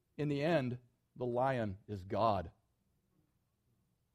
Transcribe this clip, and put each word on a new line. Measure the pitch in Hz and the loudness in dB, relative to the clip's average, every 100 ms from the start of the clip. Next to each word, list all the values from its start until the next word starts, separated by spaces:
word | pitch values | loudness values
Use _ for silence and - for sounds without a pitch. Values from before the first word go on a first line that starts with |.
| _ - | _ -4
In | 147 | -2
the | 139 | 0
end, | 156 160 127 123 _ _ _ - | 2 2 0 -6 _ _ _ -6
the | 123 | -2
lion | 123 135 127 107 98 - | 0 2 2 -2 -4 -8
is | 101 | -10
God." | 95 101 113 98 82 - _ _ _ _ _ _ _ _ _ _ _ _ _ _ _ | -4 2 2 2 -2 -12 _ _ _ _ _ _ _ _ _ _ _ _ _ _ _